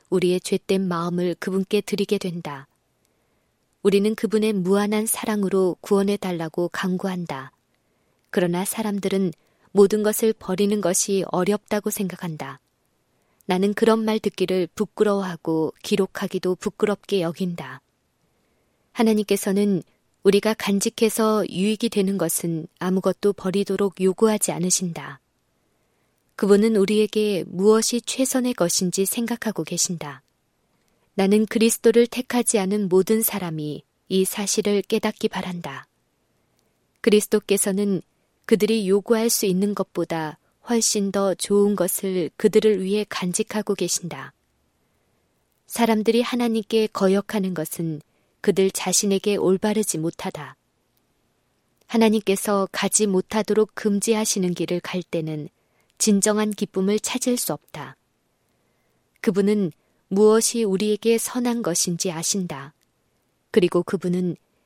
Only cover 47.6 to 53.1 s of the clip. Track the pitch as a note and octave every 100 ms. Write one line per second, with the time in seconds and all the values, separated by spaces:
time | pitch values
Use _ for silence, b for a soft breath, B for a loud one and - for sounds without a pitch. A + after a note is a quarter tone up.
47.6 | D#3 - E3 D3+ - _ _ _ - F#3+
48.6 | F#3+ - - - G3+ G3 - G3+ E3+ F#3
49.6 | G#3+ G#3+ G#3 D#3+ D#3+ - F#3+ - C#3 -
50.6 | _ _ _ _ _ _ _ _ _ _
51.6 | _ _ - A3+ A3 G#3+ G3+ F#3+ - G3+
52.6 | F#3+ - G3 - G#3+